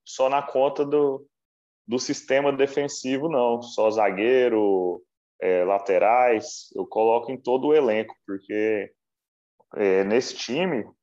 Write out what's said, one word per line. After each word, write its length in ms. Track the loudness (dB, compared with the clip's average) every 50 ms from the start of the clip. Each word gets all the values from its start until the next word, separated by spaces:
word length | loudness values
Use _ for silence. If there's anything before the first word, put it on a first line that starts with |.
| _
só 240 | -20 -4 -2 0 0
na 120 | 2 0
conta 440 | -2 -2 0 0 2 2 0 -2 -2
do, 420 | 0 2 2 2 2 0 -4 -10 _ _ _ _ _ _ _ _ _ _ _ _
do 140 | -6 -4 -4
sistema 540 | -4 -4 -6 -8 -2 0 0 2 2 2 2
defensivo, 720 | 2 0 0 0 -4 -4 -4 -6 -8 -6 -4 -4 -2 -2 -2
não. 340 | 0 2 2 2 0 -2
Só 300 | -4 -8 -4 0 0 2
zagueiro, 1120 | 2 2 0 0 0 0 0 2 4 4 4 2 2 2 2 2 2 0 0 -2 -4 -6 -12 _ _ _ _ _ _ _
é, 240 | -2 0 0 2 2
laterais, 1040 | 2 0 -2 0 0 2 2 4 4 4 4 4 2 2 0 -2 -6 -14 -16 -18 -14 -10
eu 120 | -10 -10 -6
coloco 420 | -2 0 2 2 2 0 -2 -4
em 80 | -10 -8
todo 300 | -4 -2 -2 0 2 2
o 60 | 2
elenco, 420 | 2 4 2 0 -2 -4 -6 -10 _ _
porque, 640 | -12 -12 -12 -10 _ -4 -2 -2 0 -2 -2 -4 -8 _ _ _ _ _ _ _ _ _ _ _ _ _ _ _ _ -6
é, 300 | -2 0 2 2 2 2
nesse 320 | 2 2 0 0 -2 -8 -12
time, 480 | -8 -6 -4 -4 -2 -2 -4 -4 -6 -8 -16 _